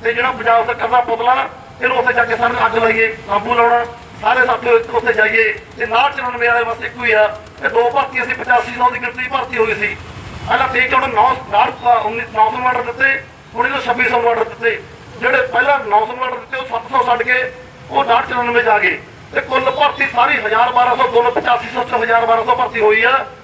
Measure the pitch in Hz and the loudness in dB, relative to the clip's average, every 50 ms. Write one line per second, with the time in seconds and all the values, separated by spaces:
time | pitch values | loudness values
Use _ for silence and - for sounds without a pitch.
0 | 220 226 233 233 240 262 254 220 220 233 233 233 233 240 233 233 240 233 240 247 | -2 -2 -2 0 0 -2 -2 -2 2 2 4 4 4 0 -4 -4 -2 0 2 2
1 | 240 240 233 226 233 240 254 269 269 269 - - - - - - 247 247 254 254 | 2 2 -2 -2 2 2 2 2 0 -4 -8 -14 -18 -20 -14 -4 -2 -2 0 2
2 | 247 247 247 240 233 233 226 220 240 233 240 240 240 233 220 226 226 226 220 226 | 0 0 2 2 0 0 0 0 0 0 0 2 0 0 2 2 2 2 2 2
3 | 226 220 220 - - 196 202 208 208 233 240 247 233 233 240 240 233 233 - - | 0 0 -2 -6 -6 -2 -2 -2 0 0 2 2 4 4 4 2 0 -2 -8 -16
4 | - - - - 208 214 240 254 254 254 240 220 - 240 233 226 233 - 233 233 | -18 -20 -18 -4 0 0 2 2 2 2 0 -2 0 2 2 2 2 2 -2 -2
5 | - 233 233 220 214 240 240 226 226 214 - - - - - - 233 220 220 240 | 0 0 2 2 2 2 4 2 2 2 0 -4 -10 -16 -8 -8 -6 -2 2 2
6 | 262 285 294 277 254 247 240 240 240 240 233 240 233 233 233 233 - - - 240 | 2 2 0 -2 -6 -6 -4 -2 0 0 2 2 0 -2 -4 -6 -8 -12 -10 -6
7 | 240 233 214 214 214 202 - - - - - - - - 220 233 233 240 240 277 | -2 0 4 4 4 2 0 -6 -14 -18 -18 -6 -4 -2 2 2 2 2 2 0
8 | - - - 262 240 247 247 - 233 - 247 240 233 247 240 240 247 247 247 - | -2 0 -2 -6 -4 -4 -6 -8 -2 0 2 2 2 -2 -4 0 0 0 0 0
9 | 240 240 233 254 254 254 269 262 247 262 254 233 220 220 214 214 208 208 - - | -6 -8 -6 -6 -8 -4 -2 -4 -4 -2 0 0 0 0 0 -2 -4 -4 -6 -8
10 | - - - - - - - - - - 226 254 269 262 262 254 262 247 262 262 | -12 -16 -16 -14 -14 -14 -14 -12 -4 -2 0 0 0 0 0 0 0 2 2 0
11 | 262 269 240 208 214 254 269 262 - - 202 202 226 254 - - - 240 240 233 | 0 0 2 2 2 2 2 -2 -6 -2 2 2 2 2 0 -2 2 2 2 4
12 | 208 214 226 233 233 - - 220 220 220 226 247 254 254 247 240 240 240 226 240 | 2 -2 -4 -6 -8 -6 0 2 2 2 2 0 -2 0 0 0 -2 -4 -2 0
13 | 269 269 269 269 269 - - - - - - 220 240 254 277 277 254 247 240 240 | 2 2 2 0 -4 -12 -20 -20 -20 -14 -4 -2 -2 0 0 -4 -2 -2 -2 0
14 | 254 240 247 240 233 233 233 226 220 226 - - 233 233 214 - - - - - | 0 0 0 2 2 2 2 2 -2 -4 -6 -2 -2 -2 -2 -2 -8 -14 -20 -20
15 | - - - - 233 254 262 262 254 254 - 233 254 269 285 277 247 220 202 208 | -20 -20 -14 -4 -2 0 2 2 0 0 0 0 2 2 2 0 0 2 2 2
16 | 233 233 240 247 262 254 247 240 - - - 262 254 - 240 233 233 - 269 262 | 2 0 -4 -6 -6 -6 -6 -8 -10 -10 -8 -8 -8 -6 -6 -8 -6 -2 0 0
17 | 247 247 240 233 233 247 254 254 254 247 - - - - - - - - - - | 2 2 2 0 0 0 0 0 0 -4 -6 -12 -18 -20 -20 -20 -18 -4 -2 -2
18 | 277 226 233 240 269 - 247 240 240 240 240 240 233 226 220 202 202 185 170 143 | 2 2 2 2 2 0 -4 -4 -2 0 0 0 2 2 2 2 2 0 -2 -4
19 | - - - - - - - 269 277 - 262 262 254 262 - - 294 285 277 - | -10 -18 -20 -20 -20 -6 -6 -6 -4 -2 -2 0 0 0 0 2 0 0 0 -2
20 | 277 262 - 240 240 - - - - 214 220 220 240 247 247 247 247 247 240 - | -4 -2 0 0 2 2 0 -2 -2 -2 0 2 2 2 2 2 2 2 2 0
21 | 254 247 226 233 233 240 240 - - - 240 - - - 254 254 247 247 247 240 | 0 2 2 2 2 2 0 0 0 0 0 0 0 -6 -6 -6 -4 -2 -2 -2
22 | 226 226 233 233 233 233 233 226 226 226 247 247 254 233 220 233 214 214 214 214 | 0 2 2 2 4 4 2 2 2 0 0 0 0 -2 0 2 2 4 4 4
23 | 233 240 262 269 - - - - | 4 2 2 2 -2 -4 -12 -18